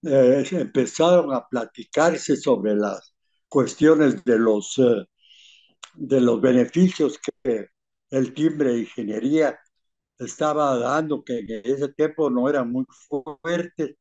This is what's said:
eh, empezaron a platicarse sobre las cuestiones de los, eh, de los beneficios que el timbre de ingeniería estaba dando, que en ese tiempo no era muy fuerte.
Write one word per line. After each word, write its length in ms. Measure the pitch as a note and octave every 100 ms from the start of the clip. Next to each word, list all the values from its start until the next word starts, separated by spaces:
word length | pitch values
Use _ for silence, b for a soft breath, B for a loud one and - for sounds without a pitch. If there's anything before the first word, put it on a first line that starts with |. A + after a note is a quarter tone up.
eh, 400 | E3 C#3 B2+ C#3 C3+
empezaron 800 | F#3 C3 C#3 B2 - E3 F3+ D3+
a 120 | C3 -
platicarse 880 | B2 A2+ - A2+ - E3 F#3 -
sobre 400 | C3+ - A2+ G#2
las 400 | G#2 G#2 G2 _ _ _ _ _
cuestiones 800 | C#3+ A#2+ - D3+ D#3 D3 -
de 140 | - A2+
los, 400 | A2+ G#2 - -
eh, 260 | B2+ A2 F#2 _ b b b b b b - -
de 240 | B2+ C3+
los 180 | B2 A2+
beneficios 760 | B2+ B2+ A#2+ E3 F#3 - D3 -
que 500 | - - B2+ A2+ - _ _ _ _
el 240 | C3+ B2
timbre 400 | B2+ D#3+ D3+ C#3
de 60 | A#2+
ingeniería 800 | A2 - G#2 G#2+ B2 D#3 D3 A2+ _ _ _ _ _ _
estaba 600 | B2 - D3+ D3+ D3 B2+
dando, 440 | A#2+ D3 D#3+ D3
que 180 | - A#2+
en 200 | G#2 A2
ese 260 | G#2+ C3+ C#3
tiempo 400 | - D#3 D#3 D3
no 180 | B2 B2+
era 160 | D3
muy 220 | A#2+ B2 C3 _ _
fuerte. 920 | D3 C#3+ C#3+ E3 F3 F3+ - D3 -